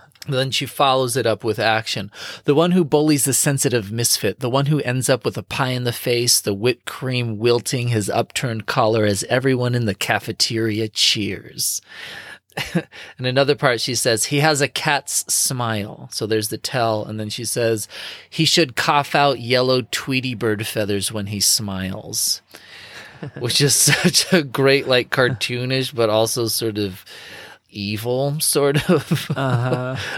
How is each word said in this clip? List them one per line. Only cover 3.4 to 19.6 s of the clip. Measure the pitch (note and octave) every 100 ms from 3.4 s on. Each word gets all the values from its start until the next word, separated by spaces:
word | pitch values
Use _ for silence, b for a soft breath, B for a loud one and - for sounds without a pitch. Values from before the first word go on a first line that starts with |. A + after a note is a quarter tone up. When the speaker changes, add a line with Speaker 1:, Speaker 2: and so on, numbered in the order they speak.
| D3+ C#3 C#3 A#2+ G2
Speaker 1:
misfit, | A2+ A#2 - G#2 -
the | B2
one | C3 C#3
who | D3+
ends | B2+ B2+ B2+
up | B2+
with | B2 G#2+
a |
pie | - - C3
in | B2+
the | B2
face, | - C3 A#2+ A#2+ -
the | G#2+
whipped | G2 A#2+ B2
cream | - - C3 B2 A#2 G#2
wilting | A#2+ A#2+ - C3 A#2+
his | A2+ F#2+
upturned | F#2 - - C3 A2+ -
collar | - A2 A2+ G#2
as | G2+ -
everyone | B2+ C3+ B2+ B2 B2
in | A2+
the |
cafeteria | F#2+ - G#2+ - G2+ - A2+ A2+ G#2 A2
cheers." | - - A2+ G2+ F2+ - - - - B B B B B B _ - -
<laughs> | E3+ - - - -
In | B2+
another | B2+ C#3
part, | C3 C#3 A#2
she | -
says, | A#2+ B2+ A2+ -
"He | C#3+
has | D#3 C#3+
a | C#3
cat's | - D#3 C#3+ - - -
smile." | - - B2+ A#2 G#2+ G#2 - B2+
So | - G#2+
there's | A2 G#2+
the | A2
tell. | - C3 A2+ G#2+
And | - G#2+
then | G#2+
she | -
says, | A2+ C3+ A#2 A2 - B B B B
"He | -
should | D#3 - D3+ -
cough | - D3 C#3
out | D#3 C#3+ A#2+
yellow | A#2 B2